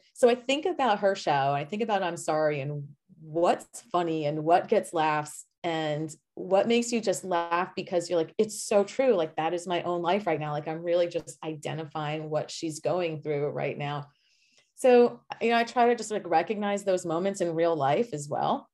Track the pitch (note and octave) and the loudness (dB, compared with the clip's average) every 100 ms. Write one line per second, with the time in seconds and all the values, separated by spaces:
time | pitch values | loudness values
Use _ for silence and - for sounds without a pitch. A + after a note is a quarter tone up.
0 | _ - A#3+ B3 - C#4 F#4 E4+ B3+ G#3 | _ 2 4 4 0 0 0 0 0 2
1 | G3 G3 - C#3+ C#3 C#3+ D3 G#3 A3 G3 | 2 0 0 2 2 0 -4 -6 -2 0
2 | F3+ E3+ - D#3 D#3 D3 C#3 D3 C#3+ - | -2 -4 -2 0 0 0 -4 -6 -10 -16
3 | _ F3+ D#3 D#3 F3 C4 - - - F3 | _ -20 -8 0 2 0 -4 -20 -4 -2
4 | E3+ D#3+ D3 D#3 D#3 F3 - G#3 F#3 E3 | 0 -2 -2 -2 2 2 4 0 0 0
5 | D#3 D3+ D3 - - _ F3 D#3+ D#3 D3+ | 0 0 -2 -10 -20 _ -4 -2 -2 -2
6 | D#3 D3+ _ - F#3 F#3+ G3+ A#3 A#3 A#3+ | -6 -10 _ -12 0 2 4 2 0 -2
7 | G3+ F#3 F#3+ F3 E3+ E3+ F3+ - F3 F3 | 0 -2 0 -2 0 -2 -2 -6 -4 -2
8 | F3 F3 D#3+ - G#3+ - - G#3 G3 - | 0 -2 -2 0 -2 -2 0 2 2 2
9 | C4+ G3 D#3+ - D#3+ F3 F3+ F3 - F3 | 2 4 2 -2 -2 -2 -2 -4 -2 -2
10 | E3+ G3+ G3+ D3+ D3+ D3 D3+ D#3+ F3 F3 | 0 0 0 -2 -2 -4 -6 -6 0 2
11 | E3+ E3+ - - D#3+ D#3 D3 D3 D#3 D#3+ | 2 -2 -8 -12 -10 -8 -8 -8 -8 -6
12 | D3 D#3 D#3 D3+ - - E3 D3+ D3 F3 | -4 -4 -4 -4 -4 -6 -8 -4 -2 0
13 | E3+ D#3 D3 D3 D3 C#3+ C#3+ - C#3+ D3 | -2 -4 -4 -2 -2 -2 -4 -4 -6 -6
14 | C#3+ _ _ _ _ _ _ - C4 B3 | -8 _ _ _ _ _ _ 0 6 8
15 | A#3+ A#3+ - - A3+ A#3 A#3 B3+ A#3+ A#3+ | 8 2 -14 -4 0 2 2 4 4 4
16 | - G#3 F3 E3+ - G#3+ G#3 G3+ G3 F#3 | 0 -6 0 0 2 -2 -2 -2 0 0
17 | F3 D#3+ G3 G3 F3 D#3+ E3+ E3 C3+ E3 | 0 -2 -2 -2 -2 2 2 2 2 2
18 | A#3+ D3+ D3 C3+ D3 C4 - | 0 -4 -6 -2 0 -2 -4